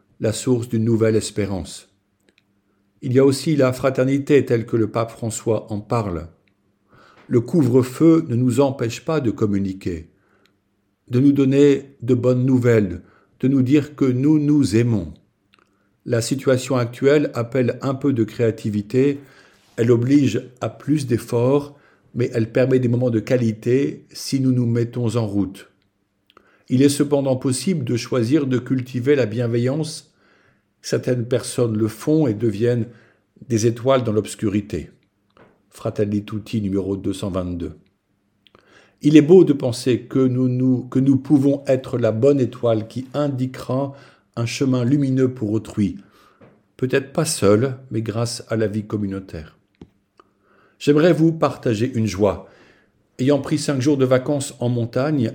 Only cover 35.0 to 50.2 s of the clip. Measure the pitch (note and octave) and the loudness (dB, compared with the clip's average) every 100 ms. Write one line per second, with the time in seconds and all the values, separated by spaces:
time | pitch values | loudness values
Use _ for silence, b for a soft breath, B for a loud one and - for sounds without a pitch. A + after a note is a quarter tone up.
35 | _ _ _ _ b b _ - A2+ G#2+ | _ _ _ _ b b _ -10 -8 -2
36 | G#2 G#2 G2+ A2 G#2 A2+ G2+ G2 F#2+ G2 | -2 -2 -4 -10 -6 -4 -2 -4 -4 -4
37 | G2 G2 G#2 F#2 F2+ F2 D#2+ E2 _ _ | -4 -6 -6 -6 -6 -6 -10 -12 _ _
38 | _ _ _ _ _ _ b b b b | _ _ _ _ _ _ b b b b
39 | D3 D3+ D3 F#3+ D#3 C#3 C3 A#2 - A2+ | 6 8 10 8 8 4 -2 -4 -2 -2
40 | - C3 C3 B2 B2+ B2 B2+ B2+ - C3 | -2 0 0 2 0 0 0 0 0 0
41 | C3+ C3 - D3 C#3 C#3 - B2+ - A#2+ | 2 2 2 2 4 0 0 -2 -2 -2
42 | A2+ A2 C3+ C#3+ A#2+ - A#2 A2 G#2 A#2 | 0 2 2 2 0 -2 0 0 -2 -10
43 | - C#3+ D3 B2+ B2+ B2+ - B2+ C3+ C3+ | -8 -4 -4 -4 -6 -8 -6 -4 -6 -10
44 | B B B - A#2 - C3+ B2+ A#2+ D3 | B B B -8 -6 -2 0 0 2 0
45 | C#3 C3 C3 B2+ G#2+ A2 - - G2+ - | 0 0 0 -2 -4 -4 -4 -2 -2 -2
46 | B B B B B B _ - B2+ C3+ | B B B B B B _ -6 -2 -2
47 | C3 - D#3 - G2 G#2+ C3+ B2 - A2+ | -2 -4 -4 0 4 4 2 -4 -8 -8
48 | A2+ G#2+ A#2 - - A2+ G#2+ G#2+ G#2+ A2 | -4 -4 -4 -6 -6 -2 -2 -4 -6 -4
49 | G#2 F#2+ F#2 E2+ D#2+ _ _ - - _ | -4 -6 -10 -14 -16 _ _ -20 -20 _
50 | _ _ | _ _